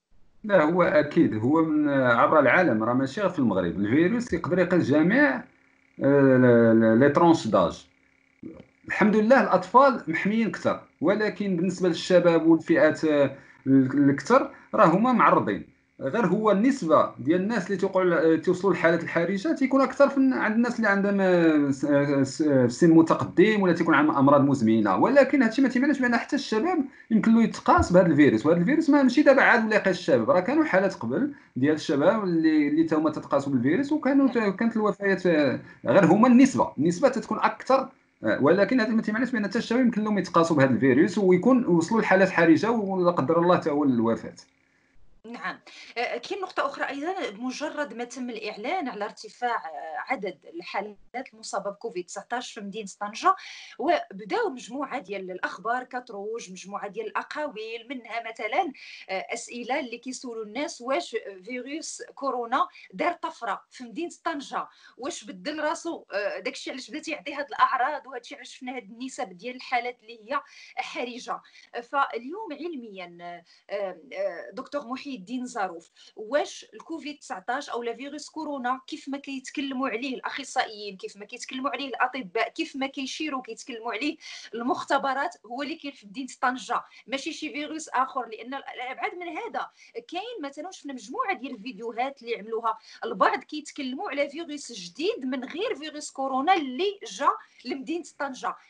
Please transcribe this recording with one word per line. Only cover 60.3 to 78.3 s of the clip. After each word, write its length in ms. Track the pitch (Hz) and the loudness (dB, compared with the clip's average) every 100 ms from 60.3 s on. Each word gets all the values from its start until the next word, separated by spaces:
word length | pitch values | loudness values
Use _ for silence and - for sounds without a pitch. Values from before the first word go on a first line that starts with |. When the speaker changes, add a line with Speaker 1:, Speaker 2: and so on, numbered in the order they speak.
| 226 | -12
Speaker 2:
الناس: 360 | 214 220 311 - | -12 -8 -10 -8
"واش 360 | 247 285 339 226 185 190 | -6 -6 -4 -10 -10 -18
فيروس 580 | 185 254 247 302 - - - | -14 -12 -10 -12 -12 -14 -16
كورونا 520 | - 277 254 233 262 359 - - | -10 -6 -6 -2 -2 -2 -6 -16
دار 200 | 190 302 | -6 -4
طفرة 500 | - 330 330 226 185 _ | -4 -8 -10 -8 -8 _
في 140 | - | -20
مدينة 280 | 240 214 339 - | -16 -10 -10 -8
طنجة؟ 420 | 339 330 - 214 - _ - - | -8 -8 -8 -10 -10 _ -20 -12
واش 260 | 262 240 | -10 -10
بدل 360 | 202 190 180 311 | -14 -14 -10 -6
راسو؟" 440 | 302 330 339 262 - | -6 -6 -8 -12 -8
آه، 260 | 190 202 165 | -6 -6 -6
داكشي 320 | 196 262 - | -10 -10 -12
علاش 200 | 262 247 | -12 -12
بدا 80 | 269 | -12
تيعطي 360 | 302 302 226 | -10 -10 -10
هاد 120 | 285 285 | -10 -8
الأعراض، 600 | - 294 254 254 294 247 | 0 0 2 -2 -4 -10
وهادشي 280 | 247 - | -16 -16
علاش 220 | 269 254 - | -18 -18 -16
شفنا 200 | 254 254 | -14 -12
هاد 140 | 196 | -14
النسب 380 | 226 262 - 190 | -14 -14 -10 -12
ديال 280 | 180 226 254 | -10 -14 -14
الحالات 420 | - 247 240 247 | -6 -6 -6 -12
اللي 160 | 214 233 | -18 -20
هي 200 | 208 285 285 - - - | -8 -8 -8 -20 -20 -14
حرجة. 640 | - 330 247 240 240 170 _ _ _ 233 | -12 -10 -10 -12 -12 -12 _ _ _ -16
فاليوم 640 | 240 285 - - 247 370 440 | -8 -4 -4 -6 -10 -12 -12
علميًا، 640 | 277 330 302 233 190 175 170 | -12 -12 -12 -14 -14 -16 -16
آه، 240 | 175 175 _ _ - | -16 -16 _ _ -10
آه، 260 | 202 196 180 - 185 196 165 - | -8 -8 -10 -14 -8 -8 -8 -14
دكتور 340 | 196 - 285 226 | -14 -10 -10 -8
محي 280 | 254 285 | -12 -10
الدين 320 | 247 180 254 247 | -14 -10 -8 -8
زاروف، 440 | 240 190 165 - _ - - | -6 -6 -8 -18 _ -20 -16
واش 500 | 214 277 392 - - | -4 -4 -4 -10 -20
الكوفيد 440 | 220 - 320 262 294 | -20 -14 -12 -12 -14
تسعطاش 520 | - 202 185 254 285 | -14 -12 -6 -6 -6
أو 120 | 240 | -8
لا 140 | 240 226 | -8 -10
فيروس 320 | 277 294 | -12 -14
كورونا، 520 | 285 | -14